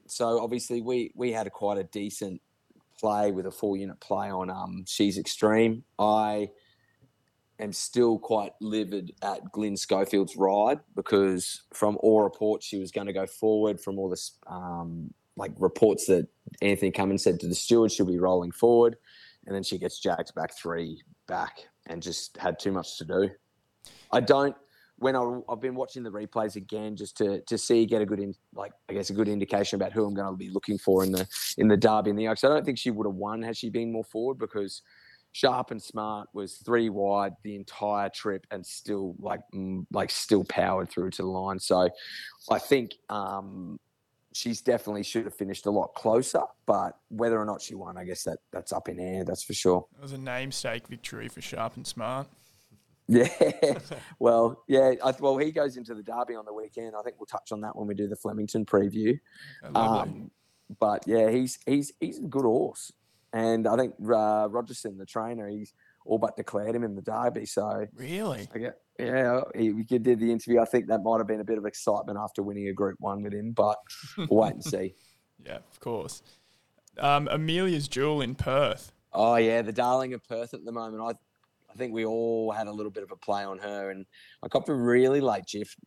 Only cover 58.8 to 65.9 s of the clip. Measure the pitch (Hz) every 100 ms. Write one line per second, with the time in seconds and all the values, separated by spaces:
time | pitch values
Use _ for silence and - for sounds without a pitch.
58.8 | 101 110 110 139 - - - - - 107
59.8 | 110 110 - - - _ _ _ - 98
60.8 | 107 101 - 113 110 123 127 - - 143
61.8 | 143 - 160 - 196 135 123 123 180 -
62.8 | - - _ _ _ 113 113 113 110 117
63.8 | 127 - 107 113 107 107 107 117 117 123
64.8 | 110 98 98 117 110 117 104 104 101 _
65.8 | _